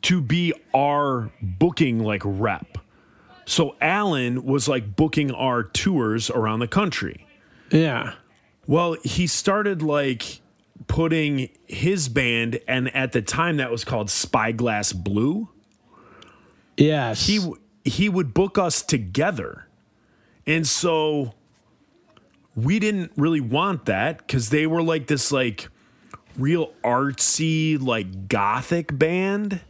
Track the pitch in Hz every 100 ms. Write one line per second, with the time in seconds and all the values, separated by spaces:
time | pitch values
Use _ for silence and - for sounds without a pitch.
0 | - 180 123 175 170 156 _ 135 143 147
1 | 143 127 107 - 98 92 170 - 147 113
2 | 107 104 101 98 110 92 - - - _
3 | _ _ - - - - 147 - 151 196
4 | 208 143 123 127 127 139 135 131 104 98
5 | 156 156 143 123 131 120 107 - 196 170
6 | 110 110 107 120 110 110 120 190 202 -
7 | 76 - - _ _ - - 156 160 123
8 | 117 - _ _ _ _ - 151 175 160
9 | 143 - 175 - - 202 202 185 156 147
10 | 139 120 - - _ _ _ - - -
11 | 165 160 147 139 131 _ - 92 151 196
12 | 135 120 123 117 117 113 - 127 127 135
13 | 131 123 104 135 170 151 127 117 - 120
14 | 98 - - 113 110 113 120 107 101 92
15 | 98 104 127 196 226 _ _ _ _ -
16 | - - - - _ _ _ - 147 151
17 | 120 107 - 208 175 - _ _ 143 117
18 | 208 185 147 104 196 202 175 - - 139
19 | 95 101 170 156 69 50 - _ _ _
20 | _ _ _ _ - 160 151 - 175 160
21 | 156 147 123 - _ _ _ _ _ _
22 | _ _ _ _ _ - 123 208 214 202
23 | 170 - 151 160 120 139 196 165 - 95
24 | 131 156 - 135 107 151 156 165 165 160
25 | 127 143 - 139 123 98 - _ _ _
26 | _ - _ - 135 170 156 - 117 123
27 | 139 131 - - 160 160 156 151 131 113
28 | 95 95 95 107 101 117 - 170 160 139
29 | 160 180 190 202 208 190